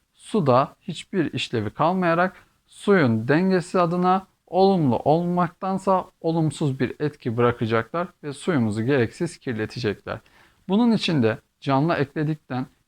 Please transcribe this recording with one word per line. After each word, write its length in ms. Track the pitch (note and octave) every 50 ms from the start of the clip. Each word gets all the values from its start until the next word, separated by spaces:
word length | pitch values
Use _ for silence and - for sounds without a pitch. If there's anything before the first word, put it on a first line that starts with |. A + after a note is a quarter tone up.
| _ _ _
suda 600 | _ - - - A3 D#3+ C3+ A#2+ B2+ C#3+ - - _
hiçbir 520 | _ - D#3+ - - _ - F#3+ D3+ - -
işlevi 380 | B2 - - - A2+ G#2 G#2+
kalmayarak 640 | - - D3 E3 F#3 F#3+ F3+ E3+ E3 E3+ F3+ F#3 - - - _ _ _ _
suyun 600 | _ _ - - G#3 G3+ F#3 D3 A#2+ A2+ A2 A2+ A#2+
dengesi 520 | C#3 D#3+ F#3 F#3+ F#3+ F3+ D#3+ - - F#3+
adına 460 | F3 E3 F3 F3+ F3+ F#3 F#3 F#3+ F#3+ - _ _ _
olumlu 500 | - - F3+ F#3+ G3 G3 F3+ D#3 C3 A2+
olmaktansa 1080 | - - C3+ D3+ E3+ F3 F3 F3 F3 F3+ E3 - _ - F#3+ F#3+ F#3 - G3 F#3+ F3+ F3+ - _ _
olumsuz 600 | - E3 E3 E3+ D#3+ D#3 D3+ - E3 C#3+ C3 C3
bir 140 | C3 - - -
etki 360 | D3+ D3 - - - B2+ A2+
bırakacaklar 720 | A#2+ A#2+ A#2+ A#2+ - B2 A2 A2+ A2+ A2+ - - E3+ F3 F3+ - _ -
ve 100 | D3+ C3+
suyumuzu 500 | - - F#3 F3 C3+ A2+ A2 G2+ A2+ A2+
gereksiz 560 | B2+ D3 C3+ A#2 G#2+ - - E3+ D#3+ - -
kirletecekler. 800 | - C3+ A#2 A2 A2 G#2+ - B2 A#2+ G#2+ F#2+ - - F#2+ G2 A2 - _ _ _ _ _ _ _ _ -
Bunun 240 | F#3 G#3+ B3 A#3 A3+
için 300 | - - G3+ E3 C#3+ A#2
de 160 | A2 G#2+ - _ _ _ _
canlı 340 | - C#3 C3+ C3+ D3 E3+ E3+
ekledikten 720 | - C#3+ C3 - D#3+ D3+ D3+ D#3 - _ - C3+ B2 C3+ - _ _ _